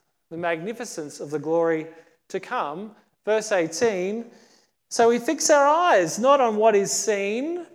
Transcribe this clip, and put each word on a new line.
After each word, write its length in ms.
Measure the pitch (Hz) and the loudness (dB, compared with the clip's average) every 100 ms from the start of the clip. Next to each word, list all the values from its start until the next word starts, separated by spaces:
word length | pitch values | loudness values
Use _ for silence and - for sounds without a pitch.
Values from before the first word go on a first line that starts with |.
| _ _ _ | _ _ _
the 60 | 165 | -8
magnificence 840 | 170 165 190 220 214 - 147 - | -4 -4 -6 -10 -10 -10 -12 -12
of 100 | 147 | -8
the 80 | 147 | -6
glory 500 | 147 165 165 160 160 - _ _ _ | -2 0 2 0 -4 -16 _ _ _
to 120 | 185 | -10
come. 540 | - 247 147 165 214 - _ _ | -6 -6 -6 -8 -14 -18 _ _
Verse 260 | 202 214 214 | -2 -2 0
eighteen, 800 | 196 165 - 233 190 185 226 233 - _ _ _ _ _ | -2 -2 0 0 0 -4 -6 -10 -20 _ _ _ _ _
"So 200 | - 233 | 2 4
we 100 | 240 | 4
fix 320 | 240 302 - | 0 -2 4
our 160 | 294 277 | 4 6
eyes 520 | 320 349 220 160 202 | 4 4 4 2 0
not 220 | 254 277 | 4 4
on 160 | 240 208 | 4 4
what 200 | 226 202 | 4 4
is 160 | 196 | 2
seen, 760 | - 226 202 196 226 302 349 330 | -2 -2 -2 -2 -4 -6 -8 -12